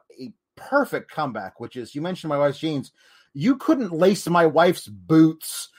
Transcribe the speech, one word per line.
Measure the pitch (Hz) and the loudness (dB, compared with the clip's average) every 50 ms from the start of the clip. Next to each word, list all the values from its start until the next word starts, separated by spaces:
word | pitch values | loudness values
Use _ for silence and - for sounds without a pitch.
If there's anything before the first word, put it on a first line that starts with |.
| _ _ - - | _ _ -20 -18
a | 131 117 - _ _ _ _ | -18 -18 -18 _ _ _ _
perfect | - - - 262 285 247 - - - - _ | -18 -8 -2 0 0 0 0 -6 -8 -8 _
comeback, | - 160 147 131 107 107 95 95 _ - | -8 -8 -6 -6 -6 -10 -12 -12 _ -16
which | 117 113 - | -16 -14 -12
is, | 127 113 - - | -14 -14 -12 -10
"You | 143 | -10
mentioned | 160 185 185 - - 156 | -8 -8 -8 -8 -6 -4
my | 143 143 | -2 0
wife's | 147 143 139 - | 0 0 0 -2
jeans. | 160 160 151 131 110 - _ _ _ _ _ _ _ _ - | -6 -4 -4 -6 -8 -10 _ _ _ _ _ _ _ _ -8
You | 139 156 254 277 | -2 0 0 0
couldn't | 269 - 311 320 269 226 175 | 0 0 0 0 0 0 -4
lace | 170 156 180 196 196 - - 160 | 0 2 2 2 2 0 -2 0
my | 175 175 170 | 2 4 4
wife's | 156 135 160 175 185 170 - - | 4 4 4 4 4 2 -2 -6
boots," | 110 104 98 90 160 156 156 160 156 160 - - - - - - - _ | -18 -20 -10 -2 2 6 6 6 6 4 -2 -12 -12 -12 -12 -14 -16 _